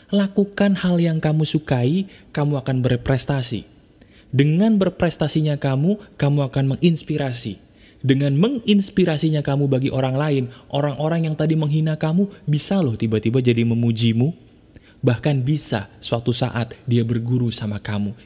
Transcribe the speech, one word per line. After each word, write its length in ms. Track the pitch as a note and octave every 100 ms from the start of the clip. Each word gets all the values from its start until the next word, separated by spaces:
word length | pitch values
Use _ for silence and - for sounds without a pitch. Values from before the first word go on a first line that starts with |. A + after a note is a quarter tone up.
| _
Lakukan 720 | G3+ G3 G3 G3+ - G3+ F#3+
hal 160 | F#3 F3
yang 240 | E3+ D#3+
kamu 240 | D#3 D#3 D#3
sukai, 640 | D#3+ - C3 B2 F3+ F#3+ - -
kamu 240 | - D3 C#3+
akan 240 | C3 C3
berprestasi. 800 | B2+ A#2+ - C3 - C#3+ B2 G#2+ - - _ _ - - -
Dengan 480 | C3 D3 D#3+ A3 G#3+
berprestasinya 800 | F#3 F3+ F3 - D3+ D#3+ D3+ C#3+
kamu, 560 | C#3 C3 D#3+ G#3 - -
kamu 320 | C#3+ D3 C3+
akan 240 | C#3 C3+
menginspirasi. 960 | C3 F3 D#3+ - D3+ C#3 A#2+ A2+ F#2 - _ - -
Dengan 320 | C3 C3+ C#3+
menginspirasinya 1120 | C#3 G#3+ C#4 - G#3 G3 - F3 D3+ D#3+ D3+
kamu 240 | C#3+ C#3 C#3+
bagi 240 | C3 C3+
orang 240 | C3 C3 C3
lain, 280 | D3+ C#3 B2 - -
orang-orang 560 | C#3 D3 C#3 D#3 E3 D#3+
yang 80 | D#3
tadi 160 | D#3
menghina 480 | D#3+ D3+ D#3 D#3 D#3
kamu 320 | D#3+ E3+ G3+ - -
bisa 320 | D3 - G3
loh 160 | D3+ G#2+
tiba-tiba 480 | A2+ A2 A2+ B2+
jadi 160 | B2 A#2
memujimu. 720 | A#2 A#2 A#2 A2 A#2 A2+ C#3 - - - _ - - -
Bahkan 400 | B2+ A#2 D3+ C#3
bisa 480 | B2 D3+ - A2+ G#2 -
suatu 320 | - A#2 A2+
saat 400 | A#2+ B2 A2+ A2+ - -
dia 160 | A#2+
berguru 480 | A2+ A#2 A#2 B2 A#2+
sama 240 | A2+ A2 G#2
kamu. 400 | - G#2 G2+ -